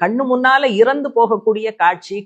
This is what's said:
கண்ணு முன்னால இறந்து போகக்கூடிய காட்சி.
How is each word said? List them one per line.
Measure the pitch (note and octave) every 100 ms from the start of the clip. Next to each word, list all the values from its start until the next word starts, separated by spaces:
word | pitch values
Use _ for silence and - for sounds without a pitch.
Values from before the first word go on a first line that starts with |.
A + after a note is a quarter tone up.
| F3
கண்ணு | A#3 C4+
முன்னால | B3+ B3+ C4+ C#4
இறந்து | G3+ A#3 C#4+ C#4 A#3
போகக்கூடிய | A3+ G#3+ G#3+ G#3+ A3 G#3+
காட்சி. | F3 F3+ - G3+